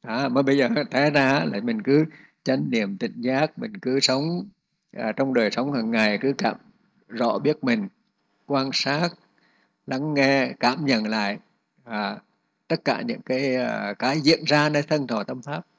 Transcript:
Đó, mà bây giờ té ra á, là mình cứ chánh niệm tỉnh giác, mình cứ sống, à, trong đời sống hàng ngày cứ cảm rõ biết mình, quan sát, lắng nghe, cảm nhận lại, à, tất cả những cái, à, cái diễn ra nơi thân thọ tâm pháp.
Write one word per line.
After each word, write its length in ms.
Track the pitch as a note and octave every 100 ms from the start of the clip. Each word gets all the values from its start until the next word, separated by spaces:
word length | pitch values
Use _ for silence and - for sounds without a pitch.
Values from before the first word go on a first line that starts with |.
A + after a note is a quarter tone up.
Đó, 260 | A#2 A2+ C#3
mà 140 | B2+
bây 160 | C3+ C#3
giờ 100 | B2 - C#3
té 200 | B2+ D3
ra 180 | C#3+ C3+
á, 160 | C3+
là 160 | A2+ G2+
mình 220 | A#2 A2+
cứ 220 | A2+ C#3+ D#3+ - - _
chánh 260 | - C3+ D3
niệm 280 | A#2 G2+ G2
tỉnh 220 | A#2 A#2
giác, 380 | A#2+ C3 D3+ -
mình 180 | A2 G2+
cứ 240 | B2+ C3+
sống, 480 | C3+ C3 D#3 F3 G3+ _ _ _ _ -
à, 160 | A#2
trong 220 | G#2+ C3+
đời 160 | B2+ G#2+
sống 220 | A#2 C3+
hàng 180 | C#3 A2+
ngày 280 | A2+ G#2+ G2+
cứ 100 | C3+ C#3
cảm 180 | A2+ G#2 _ _ _ _ _
rõ 300 | A2+ A#2 G#2
biết 260 | C#3+ D3+
mình, 240 | C3 A2+ G2 _ _ _ _ _ -
quan 240 | C#3 C3+
sát, 360 | B2+ C#3 D3 F3 F3 _ _ _ _ _ _ -
lắng 280 | C3 D3+
nghe, 380 | D3 C3+ C#3 B2+ -
cảm 240 | B2 F3
nhận 240 | C#3+ A#2+ G#2+
lại, 300 | A2 G2+ G#2 _ _ _ _
à, 320 | A#2 G#2+ G2+ G#2 _ _ _ _ _
tất 160 | E3
cả 180 | - A#2
những 200 | - -
cái, 340 | - B2+ C#3 B2+
à, 380 | A#2+ A2 G#2 G#2
cái 220 | B2+ D#3
diễn 240 | C#3+ E3
ra 240 | D3 D3 D3+
nơi 140 | D3
thân 240 | C#3+ D#3 C3
thọ 180 | A2
tâm 180 | G2 C3
pháp. 240 | C#3+ D#3 -